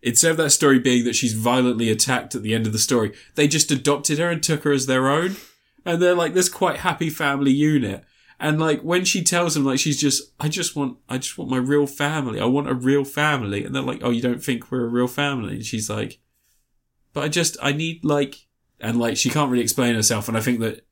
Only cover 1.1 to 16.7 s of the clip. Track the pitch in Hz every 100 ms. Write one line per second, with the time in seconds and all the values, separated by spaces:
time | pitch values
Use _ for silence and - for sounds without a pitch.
1.1 | 120 120 110 113 127 123 113 117 107 -
2.1 | 127 - 120 104 110 113 107 - 123 107
3.1 | - - - 147 151 - 139 143 143 139
4.1 | 147 175 165 - 151 151 139 127 131 131
5.1 | 143 180 196 - _ _ _ - 170 180
6.1 | 180 170 180 180 - 185 151 190 170 165
7.1 | 151 147 139 139 135 151 151 110 98 -
8.1 | _ _ _ 156 151 160 151 156 175 185
9.1 | 196 151 175 175 156 139 131 156 139 147
10.1 | 135 - _ 151 170 170 - 139 - _
11.1 | 127 127 - 165 127 127 147 143 - 147
12.1 | 156 131 110 117 135 143 131 127 143 139
13.1 | - 151 143 107 101 101 135 131 123 123
14.1 | 117 123 120 - 120 - 131 120 120 123
15.1 | 127 143 139 110 117 110 123 110 107 107
16.1 | - _ _ _ _ _